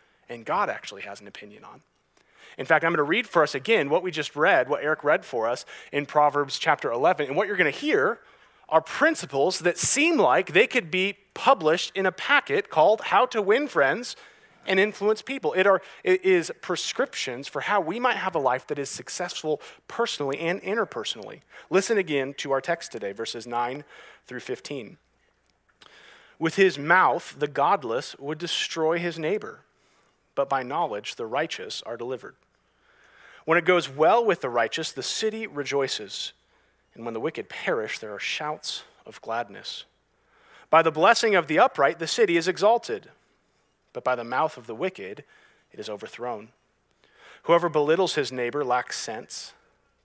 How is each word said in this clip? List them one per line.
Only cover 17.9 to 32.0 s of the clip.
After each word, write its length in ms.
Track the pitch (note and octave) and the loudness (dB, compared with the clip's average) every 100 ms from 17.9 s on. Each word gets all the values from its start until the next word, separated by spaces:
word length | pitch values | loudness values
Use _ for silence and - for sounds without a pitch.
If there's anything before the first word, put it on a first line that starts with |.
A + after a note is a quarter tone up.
| A3 | 0
might 180 | B3 G3+ | 0 0
have 160 | F#3 | -2
a 60 | E3 | 0
life 260 | C3 B2+ - | 0 0 -4
that 120 | C#3+ | -6
is 100 | C3 | -6
successful 720 | - - - F3+ - D#3 D3 - - - | -8 -8 -8 -8 -6 -4 -4 -6 -20 -8
personally 520 | - A#3 - C#3 C#3 | -4 -4 -2 -4 -2
and 200 | E3 F#3+ | -4 -4
interpersonally. 800 | F3+ A3 G3 A#2+ G#2 A2+ G#2 - _ - - | -4 -2 -2 -6 -8 -10 -12 -16 _ -20 0
Listen 300 | F3+ G3 G#3+ | 2 2 0
again 340 | D#3+ C#3+ C3+ - | 0 0 -2 -4
to 140 | C#3+ | -2
our 100 | C3+ | -2
text 300 | F3 E3+ - | -2 -4 -6
today, 200 | A2+ G2+ | -8 -8
verses 340 | G2+ A2+ A#2 A#2 | -6 -8 -8 -6
nine 380 | A#2+ A#2+ C#3 C#3+ - - - - | -4 -4 -6 -12 -20 -20 -20 -14
through 140 | B2 | -12
fifteen. 580 | - B2 - C#3+ G#2 - _ _ _ _ _ _ _ _ - - - - _ - | -8 -10 -8 -12 -12 -18 _ _ _ _ _ _ _ _ -20 -20 -20 -20 _ -6
"With 160 | D#3+ G3 | -2 4
his 240 | F#3+ D3 | 4 2
mouth, 560 | D3 F3+ D3+ D#3 - C#3 | 2 4 4 2 -4 -6
the 100 | D3 | -4
godless 680 | C#3 D3+ F#3+ A#2+ A#2+ - - | 0 2 2 0 -4 -6 -10
would 220 | C#3 D#3 | -10 -8
destroy 580 | E3+ - - E3+ D#3+ E3+ | -6 -6 -4 -2 0 0
his 220 | F3 E3 | -2 -4
neighbor, 400 | D#3 G3+ F#2+ - _ _ _ _ _ _ _ | -2 -4 -6 -14 _ _ _ _ _ _ _
but 160 | - C3+ | -4 0
by 140 | C3+ | -2
knowledge, 540 | B2+ D#3 D#3 G#2 - - | -2 -2 -2 -4 -8 -8
the 100 | A2+ | -4
righteous 560 | C3 D#3+ - F2 - - | -2 -4 -6 -10 -12 -10
are 120 | |
delivered. 360 | A#2 | -8